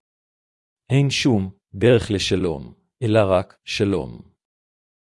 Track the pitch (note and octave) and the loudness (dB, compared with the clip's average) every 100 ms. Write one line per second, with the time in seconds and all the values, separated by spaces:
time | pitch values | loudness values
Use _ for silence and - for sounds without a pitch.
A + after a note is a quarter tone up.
0 | _ _ _ _ _ _ _ _ - C3+ | _ _ _ _ _ _ _ _ -2 0
1 | C#3 - D3 G#2+ F#2+ - _ G2+ A2+ A#2+ | 2 0 0 0 -2 -10 _ 0 4 4
2 | - F#2+ - F#2+ F2+ C#2 A#1 - _ _ | 2 -4 -2 -2 -2 -6 -12 -20 _ _
3 | A#2 A2 G2 F#2 F#2 _ - - G2+ F2+ | 0 2 2 0 -2 _ -10 -2 -2 -2
4 | B1+ A#1 - _ _ _ _ _ _ _ | -6 -14 -20 _ _ _ _ _ _ _
5 | _ | _